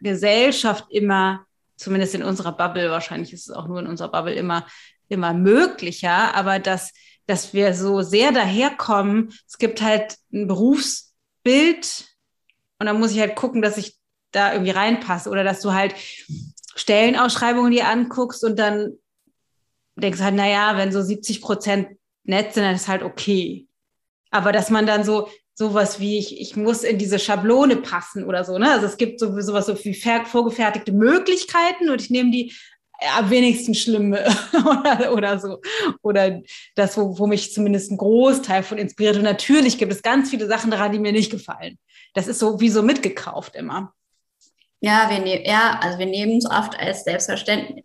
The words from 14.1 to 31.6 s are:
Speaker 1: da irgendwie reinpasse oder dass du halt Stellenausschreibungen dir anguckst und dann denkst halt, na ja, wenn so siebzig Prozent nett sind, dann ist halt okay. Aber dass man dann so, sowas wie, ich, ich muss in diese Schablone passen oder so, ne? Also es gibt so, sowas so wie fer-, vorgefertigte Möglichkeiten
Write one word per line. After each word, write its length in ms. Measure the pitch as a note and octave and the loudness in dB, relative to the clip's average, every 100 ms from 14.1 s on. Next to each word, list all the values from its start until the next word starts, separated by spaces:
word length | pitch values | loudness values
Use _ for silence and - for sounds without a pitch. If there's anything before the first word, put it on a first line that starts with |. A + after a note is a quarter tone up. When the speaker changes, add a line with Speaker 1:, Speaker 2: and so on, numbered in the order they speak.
| _ _ | _ _
Speaker 1:
da 220 | G3 G3+ | 0 0
irgendwie 180 | G#3 F#3 | 0 -2
reinpasse 580 | F#3 G#3 A#3 - F3 G#3 | 0 0 0 -2 -6 -4
oder 140 | G3 | -2
dass 180 | F#3+ F#3+ | -2 -2
du 120 | G3+ | -2
halt 220 | F#3+ G3 - - - - - - - - - | 0 0 -4 -16 -20 -16 -16 -16 -20 -20 -8
Stellenausschreibungen 960 | - G#3 A3+ C4 B3 - A#3+ A#3+ A#3+ | 2 4 4 4 0 0 0 2 2
dir 160 | A#3+ G#3+ | 2 2
anguckst 560 | A3+ A#3+ - B3 - | 0 -2 -2 -4 -2
und 160 | A3+ G#3+ | -2 0
dann 340 | G#3 G#3 G#3 - _ _ _ _ _ _ _ _ _ - | 0 0 -4 -8 _ _ _ _ _ _ _ _ _ -4
denkst 240 | G3 F3 | -4 0
halt, 160 | G3 G3 | 0 2
na 120 | G3+ | 2
ja, 300 | G3+ G#3 G3 | 2 2 0
wenn 140 | G3 | 0
so 100 | F#3+ | -2
siebzig 400 | F#3+ G#3 - G#3+ | -2 -4 -6 -8
Prozent 460 | - G3+ G#3 G3+ F#3 - _ _ | -4 -4 0 -2 -2 -10 _ _
nett 300 | - F#3+ G#3+ | -2 -2 0
sind, 100 | - | 0
dann 120 | G3 F3+ | 0 0
ist 120 | F#3 | -2
halt 120 | F#3+ | -4
okay. 640 | F#3 - - G3 E3+ - - _ _ _ _ _ _ | -6 -8 -2 0 -2 -8 -16 _ _ _ _ _ _
Aber 220 | G#3+ F#3+ | 0 2
dass 180 | G#3 G#3 | 2 2
man 160 | A3 G#3+ | 2 2
dann 200 | G#3 G#3 | 2 0
so, 240 | G#3+ G#3 - _ | -2 -2 -12 _
sowas 480 | - G#3+ G#3 G3 G3+ | -6 -2 2 0 -2
wie, 160 | G3+ G#3 | -4 -4
ich, 240 | G3+ - | -4 -10
ich 160 | - G#3+ | -10 -4
muss 260 | G#3+ A#3 | -2 0
in 140 | - G#3 | -2 -2
diese 200 | G3+ G3 | 0 -2
Schablone 600 | - G3+ G#3 B3 C#4+ A#3 | 0 0 2 4 4 2
passen 480 | - F3+ - G#3 F3+ | -2 -8 -8 -10 -4
oder 180 | F#3 | -4
so, 140 | F3+ F#3 | -2 0
ne? 140 | B3+ | 2
Also 160 | C4 G3+ | 2 0
es 100 | - | -2
gibt 240 | A3+ A#3 | -4 -2
so, 180 | G#3+ G3 | -4 -4
sowas 280 | G3 G3+ G#3 | -2 -2 -2
so 180 | G3+ G#3 | -4 -6
wie 80 | |
fer-, 320 | F#3+ A#3 A#3 A#3 | -4 0 -2 0
vorgefertigte 640 | A#3+ A3+ A3+ A3 G#3 - | 0 0 0 -2 -2 -2
Möglichkeiten 1000 | G3+ A3 F4 F#4 F#4 - F4 | 2 4 4 2 0 0 2